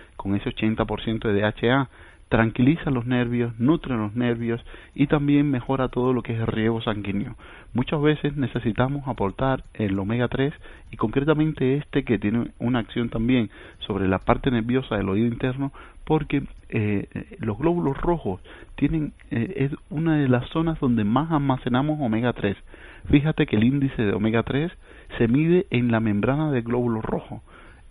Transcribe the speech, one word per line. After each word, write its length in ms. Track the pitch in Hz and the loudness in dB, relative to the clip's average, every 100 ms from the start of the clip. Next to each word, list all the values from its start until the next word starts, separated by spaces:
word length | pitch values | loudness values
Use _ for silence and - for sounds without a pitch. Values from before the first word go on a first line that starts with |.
| - - | -18 -10
con 200 | 98 98 | -4 -2
ese 140 | 123 | -4
ochenta 360 | - 110 110 107 | -2 0 0 -2
por 160 | 104 | -4
ciento 260 | 117 110 113 | -4 -2 0
de 60 | |
D 100 | 101 | 2
H 280 | 107 - 117 | 0 0 2
A, 180 | 135 127 - - - - | 2 0 -8 -20 -20 0
tranquiliza 640 | 117 113 117 127 165 156 | 2 4 4 4 4 0
los 160 | 127 117 | -2 0
nervios, 520 | 123 120 120 120 110 | 0 0 0 -2 2
nutre 380 | 120 160 - 120 | 2 2 0 -2
los 160 | 104 113 | -2 0
nervios 460 | 123 117 117 117 - - - | 0 0 -2 -4 -6 -20 -14
y 140 | - 139 | -2 2
también 420 | 151 143 143 147 | 2 4 4 4
mejora 380 | 127 - 135 123 | 0 -2 -2 0
todo 260 | 127 127 | 0 0
lo 80 | 123 | 0
que 120 | - | -2
es 60 | 113 | -2
el 60 | 113 | -2
riego 340 | 110 110 113 | 0 0 0
sanguíneo. 560 | 117 104 101 98 135 - - - - | -2 -4 -4 -4 -6 -10 -18 -20 -6
Muchas 260 | 120 127 156 | -4 -2 2
veces 340 | 147 151 151 143 | 2 2 -2 -2
necesitamos 680 | 127 120 117 104 131 143 131 | -4 -2 -2 0 -2 -2 -6
aportar 560 | 107 98 - 135 131 - | -4 -4 -2 -2 -2 -6
el 240 | - 107 98 | -4 -2 -2
omega 300 | 98 120 120 | -2 0 0
tres 260 | - 139 - - - - | 0 -2 -4 -16 -20 -18
y 60 | - | -6
concretamente 800 | 110 131 143 151 156 151 131 139 | -2 0 2 2 2 2 0 0
este 260 | - 143 | 0 -2
que 160 | 131 104 | 0 0
tiene 320 | 104 120 - - | 2 0 -2 -4
una 200 | 120 123 | -2 0
acción 300 | 104 120 117 | -2 -4 -2
también 400 | 113 113 127 107 - - - | 0 2 2 0 -6 -20 -12
sobre 280 | - 98 95 | -4 0 2
la 120 | 92 | 2
parte 320 | - 120 139 | 2 2 2
nerviosa 440 | 120 113 131 127 104 | 0 2 0 0 -2
del 140 | 98 | 0
oído 160 | 98 117 | 2 0
interno 460 | 117 131 131 139 - - - - | 0 -4 -2 -6 -8 -20 -16 0
porque, 380 | 156 151 143 - - - | 0 2 -2 -4 -12 -6
eh, 380 | 113 104 101 - - - - | -2 0 -2 -4 -10 -12 -8
los 180 | 113 107 | -6 -2
glóbulos 400 | 160 175 151 139 | 0 0 -2 0
rojos 440 | 170 165 110 90 - - - - | 0 0 -2 -6 -10 -20 -16 -2
tienen, 380 | 143 160 147 - - | 0 0 -4 -8 -6
eh, 220 | 117 117 190 | -4 -2 -2
es 160 | 139 151 - | -2 -2 -8
una 280 | 147 165 151 | -2 2 2
de 100 | 135 | 4
las 200 | 123 127 | 2 2
zonas 300 | 165 165 160 | -2 -2 0
donde 240 | 135 117 | 0 2
más 280 | 104 123 160 | 2 0 0
almacenamos 680 | 156 139 127 123 123 147 151 | 0 0 0 0 0 0 -2
omega 340 | 127 110 123 | 0 0 0
tres. 240 | - 101 95 - - - - - | 0 -2 -2 -10 -20 -20 -16 2
Fíjate 380 | 147 151 156 151 | 4 4 0 0
que 80 | 113 | 4
el 80 | |
índice 400 | 117 139 135 131 | 4 2 0 0
de 100 | 104 | 0
omega 300 | 98 110 113 | 2 2 0
tres 280 | 113 135 170 - - - - - | 0 -2 -2 -8 -20 -20 -14 0
se 100 | 113 | 2
mide 380 | 135 160 180 - | 4 4 4 4
en 200 | 123 120 | 0 2
la 80 | 113 | 2
membrana 520 | 110 101 110 143 156 | 2 2 2 0 0
del 100 | 131 | 0
glóbulo 400 | 117 120 120 110 | 0 0 0 -2
rojo. 400 | - - - 113 - - - - - | -2 -4 -6 -14 -16 -20 -20 -20 -2